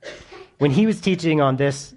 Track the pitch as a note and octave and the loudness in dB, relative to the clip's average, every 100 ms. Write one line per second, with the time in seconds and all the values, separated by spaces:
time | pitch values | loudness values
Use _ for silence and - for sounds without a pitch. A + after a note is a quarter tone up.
0 | - - - - - - C#3+ C3+ A3 G#3 | -20 -20 -20 -20 -16 -2 0 2 2 0
1 | G3+ F3 E3 D#3 C#3 C3 C#3 C3+ - | -2 -2 0 2 2 2 0 -2 -10